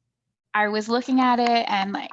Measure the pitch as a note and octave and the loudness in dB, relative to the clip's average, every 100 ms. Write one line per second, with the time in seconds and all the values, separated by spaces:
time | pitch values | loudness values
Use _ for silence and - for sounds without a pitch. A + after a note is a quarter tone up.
0 | _ _ _ _ _ G#3+ G#3 G#3+ G#3+ A#3 | _ _ _ _ _ -2 0 -2 -2 -2
1 | B3+ C4 B3+ A#3+ A#3+ A#3 A3+ G3+ G3 G3 | 0 2 4 2 2 2 0 -2 -2 -6
2 | - | -8